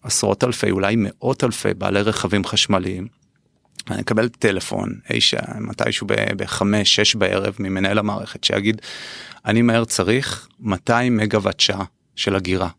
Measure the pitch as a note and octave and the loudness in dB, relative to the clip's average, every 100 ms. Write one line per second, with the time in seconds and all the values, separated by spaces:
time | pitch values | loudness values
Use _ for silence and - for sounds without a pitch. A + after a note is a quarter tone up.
0 | - - G#2 G2 B2+ A#2 G#2 F#2+ F#2+ A2+ | -2 0 2 2 2 0 0 2 2 2
1 | G2+ - B2 C3 B2+ G#2 G2+ F#2+ G2 G2 | 0 -2 -2 0 0 0 -2 -2 0 0
2 | G#2 G#2+ G2 G2+ F#2 G#2 - G2 F#2 F#2 | 2 0 0 0 0 0 2 2 0 -6
3 | G2+ _ _ _ _ _ _ _ - G2 | -10 _ _ _ _ _ _ _ -8 -6
4 | G2+ G#2+ A#2+ - A2+ F#2+ - - G1+ - | 0 0 0 2 0 0 -2 -4 -4 -8
5 | - - - - - - - G#2+ A2+ A2+ | -4 0 2 0 -4 -6 -8 -2 -2 -2
6 | G2+ G#2+ G#2+ G2+ - - G2+ G#2 G2 - | 0 0 0 -2 -4 0 2 2 2 4
7 | G#2+ A2 F#2+ G2 G2+ G2 G2 F#2+ F#2+ G#2 | 4 2 2 2 -2 -4 -4 0 2 2
8 | G#2 G#2 - - - G2+ G2+ G#2 - - | 0 -4 -8 -4 -2 0 0 -2 -6 -14
9 | - - - - - A2 A#2+ A2+ A#2 - | -14 -16 -18 -10 0 4 4 4 0 0
10 | F#2+ A#2+ C#3 - - _ A2 G#2+ - A#2 | 2 2 0 -8 -12 _ -4 -4 0 2
11 | B2 A#2 G#2+ G#2+ G2 G2 - G2 F#2+ _ | 2 2 2 2 0 0 -2 -2 -6 _
12 | _ - - G2 F2+ F#2 F2+ | _ -6 -2 0 0 -2 -2